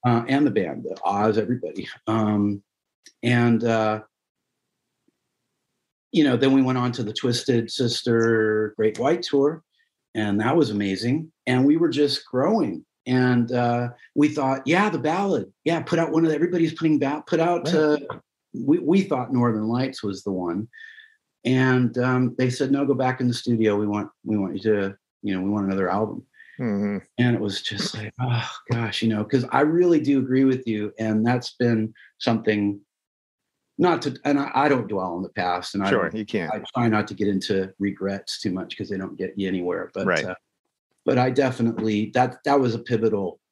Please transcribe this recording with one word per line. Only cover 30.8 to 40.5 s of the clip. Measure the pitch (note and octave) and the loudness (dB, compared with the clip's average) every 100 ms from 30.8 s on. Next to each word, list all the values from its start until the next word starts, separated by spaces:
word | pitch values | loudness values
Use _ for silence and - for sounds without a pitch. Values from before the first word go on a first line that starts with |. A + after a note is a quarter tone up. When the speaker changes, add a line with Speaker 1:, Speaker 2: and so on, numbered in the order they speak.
| G#2 - | -4 -4
Speaker 1:
And | A2 G#2+ A#2 | 0 2 2
that's | B2 A#2+ | 0 -4
been | - A#2+ A2+ A2 - - _ | -2 2 2 -2 -8 -20 _
something | - A2+ G#2+ G#2 G#2 G2+ _ _ _ _ _ _ _ _ _ - | 0 0 2 0 0 -2 _ _ _ _ _ _ _ _ _ 0
not | F3 F3 | 2 2
to, | D#3+ A#2 | -2 -4
and | C#3 C#3+ | 0 0
I, | C#3 | 0
I | B2+ D3 | 0 2
don't | B2+ G2 | 2 0
dwell | G2+ F#2 | -4 -4
on | E2+ | -6
the | F#2+ | -8
past, | - F2+ F2+ F2+ | -4 -2 -2 -4
and | G2+ | -4
I | G2 | 0
Speaker 2:
Sure, | G#2 | 0
Speaker 1:
don't, | E2+ | 0
Speaker 2:
you | A2 G#2 | -4 -6
can't. | G#2+ E2 | -4 -4
Speaker 1:
I | G#2+ - | -6 -6
try | B2+ A#2 | -2 0
not | G#2+ G#2 | 0 -2
to | |
get | G2+ G#2 | -2 -2
into | G2 - G2 F#2+ - | -2 -2 -2 -2 -4
regrets | G2+ F#2+ F#2+ G2 - - | -6 -4 -6 -6 -8 -8
too | G#2+ | -6
much | F#2 E2+ - | -6 -8 -10
'cause | G#2 | -8
they | F#2+ | -8
don't | F#2 - | -8 -8
get | F#2 - | -10 -4
you | F#2+ | -4
anywhere. | F#2 F2 F2+ E2+ | -2 -4 -6 -6
But, | F#2+ F#2 | -4 0
Speaker 2:
Right. | E2+ | 0
Speaker 1:
uh, | D2 F#2 _ | -2 -8 _